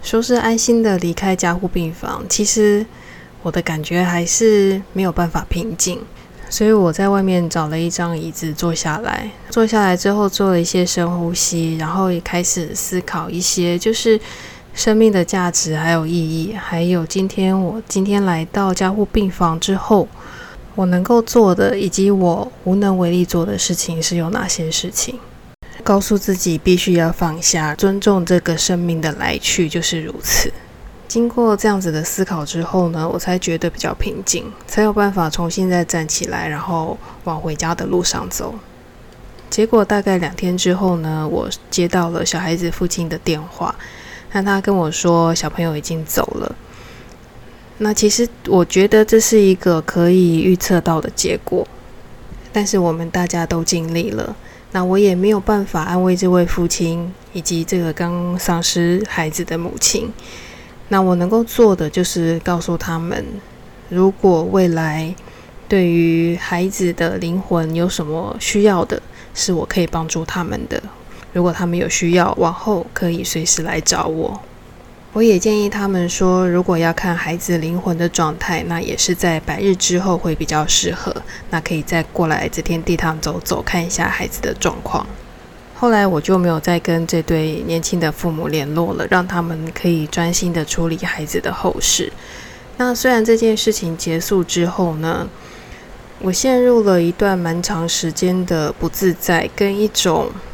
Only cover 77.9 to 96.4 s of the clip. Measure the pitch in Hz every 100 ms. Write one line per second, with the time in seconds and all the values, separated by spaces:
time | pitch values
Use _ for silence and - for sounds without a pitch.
77.9 | 165 170 - 160 175 - 165 165 165 -
78.9 | - - 175 180 160 - 160 196 185 -
79.9 | 180 190 170 175 156 156 156 156 - 175
80.9 | 175 - - - - - 170 - 165 147
81.9 | 175 156 - 165 151 156 - - 165 160
82.9 | 165 165 156 156 175 - - - 180 170
83.9 | - 170 - - - - - 175 60 -
84.9 | - - - - - - - - - 240
85.9 | 214 196 160 - 190 175 160 165 170 175
86.9 | 165 165 170 160 165 156 151 - 165 160
87.9 | 180 160 147 175 156 156 151 139 156 170
88.9 | - - 185 180 180 170 160 160 - 175
89.9 | 165 151 - 170 175 180 170 151 - 165
90.9 | 165 170 - 151 - - 170 185 - -
91.9 | - - - - - - - - - 247
92.9 | 240 262 240 220 226 226 214 - 214 170
93.9 | 165 - 160 - 196 170 175 175 175 175
94.9 | 156 160 175 175 - - - - - -
95.9 | - - - 190 180